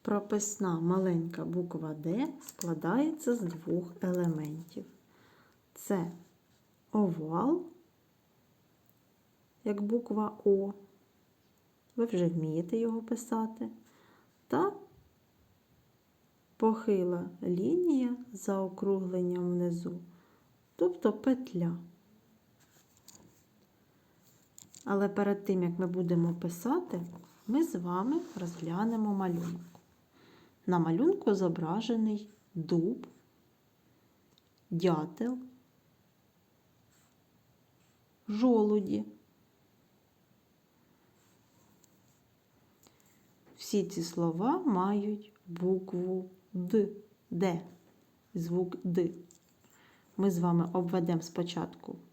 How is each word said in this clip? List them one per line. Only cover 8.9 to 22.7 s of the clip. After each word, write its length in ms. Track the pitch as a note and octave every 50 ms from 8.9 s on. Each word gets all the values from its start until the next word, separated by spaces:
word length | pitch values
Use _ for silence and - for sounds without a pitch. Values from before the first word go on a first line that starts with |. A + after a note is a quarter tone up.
| _ _ _ _ _ _ _ _ _ _ _ _ _ _ _
як 180 | G#3+ G3+ G3+
буква 560 | G#3 G#3 A3+ A#3+ A#3+ - G#3+ G#3+ G#3+ G#3 - - -
О, 300 | G#3 G3 G3 G3 G3+ G3+ - - _ _ _ _ _ _ _ _ _ _ _ _ _ _ _ _ _ _ _ _ _ _
ви 100 | A#3+ A#3
вже 220 | A#3 - F3+ F3
вмієте 500 | E3+ E3+ E3 D#3 D#3 D#3 E3 E3+ E3+ A#3
його 240 | A3+ A#3 A#3 A3+ A3+
писати, 680 | A3+ - A#3+ A#3 - - A3+ A3+ A3 A3 - - A3+ A3+ - - - - _ - - - - - _ _ _ _ _
та 240 | _ - C#4+ F4+ G4+ G4+ - - - - - - _ _ _ _ _ _ _ _ _ _ _ _ _ _ _ _ _ _ _ _ _ _ _ _ _ _ _ _ _ _
похила 720 | _ A3 A3+ A3 A3+ - A3+ G3+ F#3 F3+ F3+ F3+ F3 F3+ - - - -
лінія 720 | F3+ F3+ F3+ G3+ B3 E4+ F4+ F4+ E4+ C#4+ C4 B3+ A#3+ B3 - - - A3
з 120 | F#3+ -
заокругленням 1080 | - G3 F#3+ F#3+ F#3 F#3+ - G3 G3 G3 F#3+ F#3+ F3+ F#3 F3+ F3+ F3+ F3+ F3+ F3+ F3
внизу, 480 | F3+ F3 F3 F3 E3+ E3+ - F3 F3 F3 - - - - - _ - _ _ _ _ _ _ _ _
тобто 380 | - - F3+ F3 - - A3 G#3
петля. 640 | - - C4 C4 - - - - F3 E3+ E3+ E3+ - - - - _ _ _ - _ _ _ _ _ _ _ _ _ - _